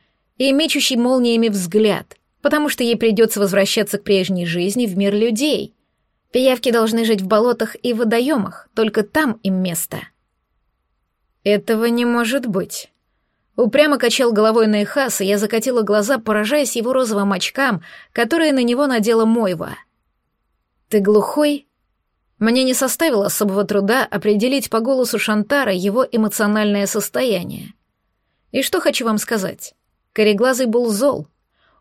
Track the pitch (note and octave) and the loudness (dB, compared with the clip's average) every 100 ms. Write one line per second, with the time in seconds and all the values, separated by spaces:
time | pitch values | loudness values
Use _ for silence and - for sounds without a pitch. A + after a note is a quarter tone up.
0 | _ _ _ - C4+ C#4 D#4+ D4 - B3 | _ _ _ -2 0 2 0 0 0 0
1 | B3 C4 A#3+ A#3 A3+ G3+ F3 G#3 G#3+ - | 2 2 2 2 0 -2 0 2 2 0
2 | - - _ _ C#4+ D4+ D4 - A#3 A3+ | -6 -18 _ _ -2 0 -2 -2 0 2
3 | A3+ G#3+ A3+ G#3 G3 G3 F#3+ A3+ G3+ G3 | 2 4 2 2 0 2 0 0 -2 -4
4 | - G3 F#3 F3+ F3 E3+ F#3 A#3+ A#3 F3+ | 0 0 0 -2 -2 -2 -2 -2 -2 0
5 | G3+ G#3 A#3 A3 D4+ G3+ - _ _ _ | 0 2 0 0 0 -2 -6 _ _ _
6 | _ _ _ B3 C4 B3 B3 A#3 A3 A3+ | _ _ _ 2 2 2 2 2 2 0
7 | A3+ G#3+ F#3+ G#3+ A#3+ A3+ A3 - B3 A3+ | 0 0 2 2 2 0 -4 -4 -4 -2
8 | A#3 A#3 B3+ C#4+ F#3 - - - A3 A3 | 0 0 0 0 -2 -8 -8 -2 -2 -2
9 | G#3 D#4 D4 G#3 G3 F#3 F#3 E3 - - | -2 0 -2 -2 -2 -2 -2 -4 -8 -12
10 | - _ _ _ _ _ _ _ _ _ | -14 _ _ _ _ _ _ _ _ _
11 | _ _ _ _ G3+ G#3 G3+ A3 A#3 A#3 | _ _ _ _ 0 0 0 0 0 0
12 | A#3+ A#3+ A3+ C4+ B3 F#3+ - - - _ | 0 0 0 -2 -2 -4 -4 -10 -16 _
13 | _ _ _ _ _ - A#3 C4+ D4+ C#4 | _ _ _ _ _ -2 2 4 2 2
14 | A#3+ A3+ A#3+ G#3 A3 A3+ A3 G#3 G#3 C#4+ | 0 2 0 2 2 4 2 2 0 -2
15 | C4 - F#3+ G#3 G#3 A3+ C4 A#3+ G#3 G#3 | -2 -2 0 0 0 -2 -2 0 2 0
16 | G#3 B3+ A3 G#3+ G#3+ D4 D4 A#3+ A3+ C4 | 0 -2 0 -2 0 0 0 -2 -2 0
17 | A#3+ G3+ G3+ F#3 - - C4+ F#3 - - | 0 0 0 -2 -4 -2 -2 -2 -6 -20
18 | - - A#3 E4+ D#4 C4 A#3+ C4 C#4+ A#3+ | -8 -2 0 2 2 2 0 0 0 0
19 | G#3 A3+ A3 A#3 G3+ E3+ - - - _ | 2 2 2 2 0 -2 -8 -12 -20 _
20 | _ _ _ _ _ _ _ _ - G#3+ | _ _ _ _ _ _ _ _ -2 0
21 | G3 G#3 G#3 D4 D4 C#4+ _ _ _ _ | 4 2 2 0 0 0 _ _ _ _
22 | _ _ _ - A3 B3 C4 B3+ C4 - | _ _ _ -4 0 2 0 0 -2 0
23 | E4 A3 F#3+ - G#3 G3 G3 G3+ G3 B3+ | 0 2 0 -2 -2 -2 0 0 0 0
24 | - G3+ G#3+ G#3 B3 C#4 - A3+ A3+ C4 | -2 -2 0 0 0 -2 -2 -2 0 0
25 | B3 G#3+ A3 G#3+ G3+ C#4+ A#3 F#3+ G3 A3+ | 0 -2 -2 -2 0 0 0 -2 0 0
26 | - A3+ G#3+ - G#3 G#3+ G#3 G3+ G3 G#3+ | 0 0 -2 0 0 0 0 0 -2 -4
27 | G3 A#3+ B3+ F#3 F3 C#3+ - - _ _ | -4 -2 -2 -2 -6 -12 -16 -20 _ _
28 | _ _ _ _ _ C4+ C4 F4+ E4 - | _ _ _ _ _ -6 -2 -2 -2 -2
29 | A3+ G#3+ - A3 F#3 - - _ _ _ | -2 -2 -2 -4 -4 -10 -16 _ _ _
30 | _ - G#3+ G3+ B3+ B3+ B3 A#3 A#3+ G3+ | _ 0 2 2 2 0 0 0 0 0
31 | C#4 A3+ D3+ _ _ _ _ _ | 0 0 -8 _ _ _ _ _